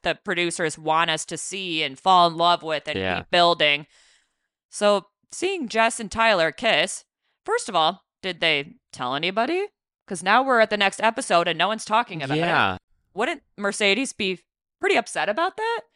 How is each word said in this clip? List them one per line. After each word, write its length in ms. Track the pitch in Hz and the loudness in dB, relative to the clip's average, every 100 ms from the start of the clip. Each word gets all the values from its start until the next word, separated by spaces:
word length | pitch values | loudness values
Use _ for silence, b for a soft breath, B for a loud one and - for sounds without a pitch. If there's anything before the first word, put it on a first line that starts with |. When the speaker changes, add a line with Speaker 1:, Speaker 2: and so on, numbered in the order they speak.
Speaker 1:
the 120 | 175 | -6
producers 640 | 156 - 175 170 165 160 160 | -4 -4 -2 -2 -2 -4 -4
want 320 | 156 156 170 | -2 0 2
us 140 | 156 - | -2 -6
to 100 | 160 | -10
see 460 | - 196 185 160 | -10 -10 -6 -4
and 160 | 147 135 | -4 -2
fall 280 | 190 180 170 | 4 6 6
in 80 | 160 | 4
love 260 | 170 170 | 2 2
with 240 | 160 151 151 | 0 -6 -4
and 120 | 143 | -4
Speaker 2:
Yeah. 200 | 92 90 | -2 -2
Speaker 1:
keep 120 | - | 0
building. 560 | 175 175 165 - 143 151 b b b b b b _ _ | 4 4 4 2 0 -4 b b b b b b _ _
So 380 | - 208 202 - _ _ | -2 2 2 -2 _ _
seeing 360 | - 370 381 226 | -8 -6 -4 -4
Jess 300 | 214 226 226 | 0 0 0
and 100 | 208 | -8
Tyler 400 | 220 226 196 160 | 0 2 4 2
kiss, 520 | - 233 156 180 - _ _ _ _ | 0 0 2 0 -4 _ _ _ _
first 240 | - 466 - | -4 -4 -2
of 60 | |
all, 300 | 180 156 185 _ _ | 2 2 0 _ _
did 180 | 190 175 | -10 -2
they 340 | 165 147 143 - _ | 0 0 -2 -14 _
tell 220 | - 123 | -8 -4
anybody? 520 | 139 170 196 247 349 403 _ _ _ - | -2 -2 -2 -2 -2 -6 _ _ _ -12
'Cause 160 | 185 | -8
now 200 | 180 226 | 2 2
we're 180 | 269 240 | 4 2
at 100 | 220 | 2
the 60 | 208 | 2
next 240 | 196 - | 0 0
episode 460 | 214 226 - 180 170 | -2 -2 0 2 2
and 100 | 156 | 0
no 80 | 185 | -2
one's 160 | 226 | -2
talking 380 | - 220 240 175 | 0 0 0 -6
about 140 | 135 151 | -4 -2
it. 40 | |
Speaker 2:
Yeah. 360 | 170 156 101 92 _ _ _ | 0 2 2 0 _ _ _
Speaker 1:
Wouldn't 280 | 175 254 330 _ - | -6 -4 -4 _ -8
Mercedes 560 | 202 - 202 196 269 | -6 0 0 2 -2
be 280 | - 196 180 _ _ _ - | -4 -6 -6 _ _ _ -6
pretty 160 | 403 320 | 0 0
upset 320 | 214 165 160 | -2 -4 -4
about 280 | 262 359 392 | -2 -2 -4
that? 240 | 440 466 - | -6 -6 -8